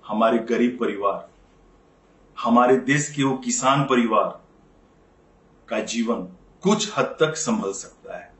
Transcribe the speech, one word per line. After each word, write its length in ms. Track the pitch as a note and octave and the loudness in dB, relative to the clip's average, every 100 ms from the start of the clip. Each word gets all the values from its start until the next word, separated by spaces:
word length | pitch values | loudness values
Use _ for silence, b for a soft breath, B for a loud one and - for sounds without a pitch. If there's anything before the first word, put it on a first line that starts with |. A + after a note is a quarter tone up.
| - | -6
हमारे 320 | G#2+ A2+ A#2 | 0 2 2
गरीब 380 | - A#2 A#2+ - | 0 0 0 0
परिवार, 500 | G#2+ G2 G2 - - _ _ _ _ _ _ _ _ _ _ - | -4 -2 -4 -4 -10 _ _ _ _ _ _ _ _ _ _ -8
हमारे 380 | A#2 A#2 B2 C3 | 2 4 6 4
देश 360 | B2+ D3 D3 D3 | 2 0 0 -2
के 80 | |
वो 140 | C3+ B2+ | -2 0
किसान 460 | A#2+ A2+ C3 C#3+ | -4 -2 2 2
परिवार 580 | C#3+ B2 A2+ A2 - - _ _ _ _ _ _ _ _ _ _ _ _ - | 2 2 4 2 0 -6 _ _ _ _ _ _ _ _ _ _ _ _ -8
का 120 | G#2+ | -6
जीवन 440 | - A2+ A2+ G2+ F2+ - _ _ | -4 -4 -2 -2 -6 -16 _ _
कुछ 380 | F#3 G#3 - - | 0 0 0 -2
हद 60 | B2+ | -4
तक 280 | - D3+ D#3 | 0 -2 0
संभल 380 | - A2 G2 | -2 -2 -2
सकता 440 | G2 - - - F2 | -8 -14 -18 -16 -16
है। 160 | - - | -16 -20